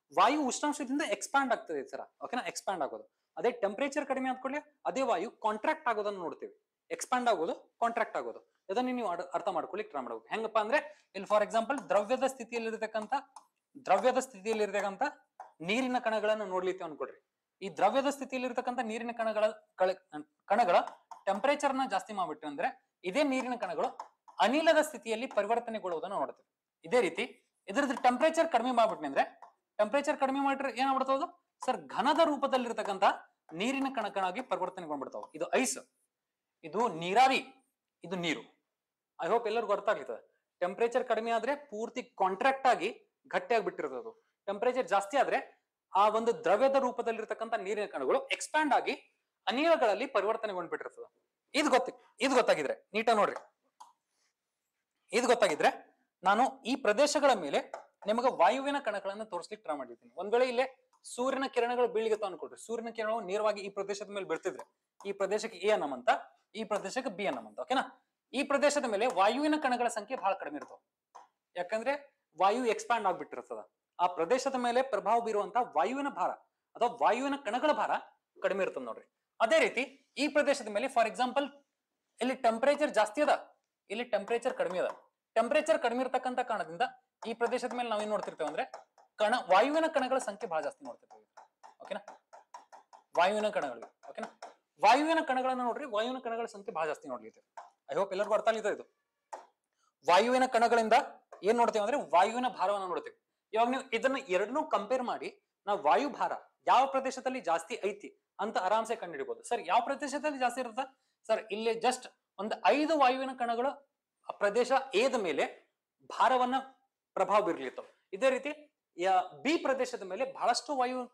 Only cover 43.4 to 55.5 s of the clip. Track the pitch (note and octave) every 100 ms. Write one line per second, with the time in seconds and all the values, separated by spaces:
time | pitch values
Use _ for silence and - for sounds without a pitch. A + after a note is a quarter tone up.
43.4 | F#3+ A3+ F3+ F3 D3+ C3 A2+ - _ _
44.4 | - G3+ A#3 B3 G3+ G3 G3 C#4+ F3+ A3
45.4 | - _ _ _ _ F#3 G#3 G#3+ A#3 E3+
46.4 | D#3+ G3+ C4+ C4+ B3 B3 A#3 A3 G#3+ G#3
47.4 | A3+ A3+ F#3+ G#3+ G3+ D3+ C3+ A#3+ - F#3+
48.4 | - D#4 D4+ G#3 F3+ C#4 _ _ _ _
49.4 | - A#3 D#4+ D#4 A#3+ F#3 C#4 G#3 G3 A3
50.4 | G#3+ F#3 E3 D3+ - - A#2 _ _ _
51.4 | _ C#4+ D4 B3 - - _ _ C4 B3+
52.4 | A3 E3 C3 A2 _ G#3 A3 G#3+ F#3+ -
53.4 | - _ _ _ - _ _ _ _ _
54.4 | _ _ _ _ _ _ _ G#3 A#3+ A#3
55.4 | G3